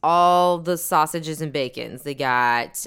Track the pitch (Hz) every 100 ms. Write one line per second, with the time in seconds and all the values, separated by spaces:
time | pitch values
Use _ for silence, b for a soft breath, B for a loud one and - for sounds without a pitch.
0 | 160 175 180 180 180 175 165 170 - 170
1 | 151 170 160 151 156 143 127 123 117 127
2 | 147 135 135 123 120 120 120 -